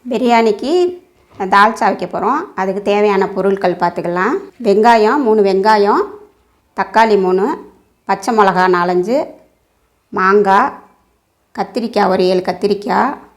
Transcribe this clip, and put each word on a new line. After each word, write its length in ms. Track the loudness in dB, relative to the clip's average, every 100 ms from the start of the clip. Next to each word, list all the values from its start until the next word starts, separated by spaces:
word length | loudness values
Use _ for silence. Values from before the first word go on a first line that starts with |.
| -6
பிரியாணிக்கு 600 | -2 2 4 2 0 0 0 0 -4 _ _ _ -12 0
தால்ச்சா 320 | 2 2 2 -2
வைக்க 180 | -2 -6
போறோம். 280 | -4 -2 -4 -6 -6
அதுக்கு 200 | -4 -4 -2
தேவையான 360 | 0 2 2 -2
பொருட்கள் 460 | -2 -2 0 -2 -2
பார்த்துக்கலாம். 520 | -4 -4 -6 -4 -2 -4 -8 _ 0
வெங்காயம், 540 | 2 4 4 4 2 2
மூணு 140 | 2 2
வெங்காயம், 540 | 2 2 2 2 0 -2 -10 -20 _ _ _ _ -8
தக்காளி 380 | -2 2 2 2
மூணு, 220 | 2 0 -2 -4 -12 _ _ _ -8
பச்சை 240 | -6 -2 2
மிளகா 260 | 2 2 2 0
நாலஞ்சு, 420 | 0 -2 -2 -4 -4 -12 _ _ _ _ _ _ _ -2
மாங்காய், 560 | 2 2 4 2 2 -6 -20 _ _ _ _ _ _ -10
கத்திரிக்காய் 520 | -8 -6 -4 -2 0
ஒரு 100 | 2 0
ஏழு 120 | 0 -4
கத்திரிக்காய் 680 | -4 -4 -4 -2 -2 -2 -4 -18